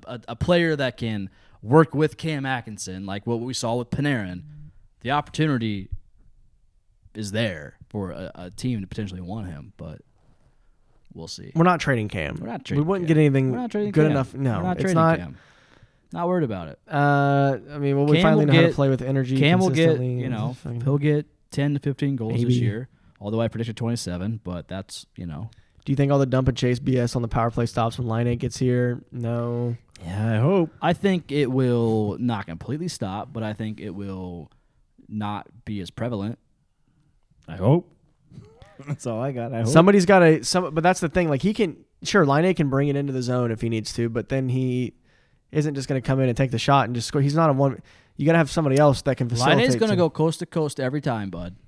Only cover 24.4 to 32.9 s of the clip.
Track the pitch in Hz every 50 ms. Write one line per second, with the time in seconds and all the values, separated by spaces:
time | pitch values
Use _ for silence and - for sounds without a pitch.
24.4 | - 87 87 87 80 - 90 95 90 - - - - _ _ - 90 85 76 71
25.4 | 107 113 - - - _ _ _ - - 135 131 139 139 143 139 139 131 123 131
26.4 | 131 135 123 - - 123 123 120 139 135 127 127 120 117 - 127 120 113 - 120
27.4 | 113 117 117 123 117 117 - 123 113 117 - - 123 117 110 117 120 120 120 120
28.4 | 127 117 - - 131 127 123 123 123 123 120 - - _ - 127 117 117 117 117
29.4 | 120 120 120 120 120 120 120 117 _ _ - - - 82 92 101 110 113 113 107
30.4 | 120 156 196 190 165 156 - - - 165 175 - - 202 185 170 - - 139 147
31.4 | 143 120 131 131 131 123 120 117 117 113 110 110 107 104 90 - 123 123 117 101
32.4 | 98 - 82 85 - - 131 151 175 175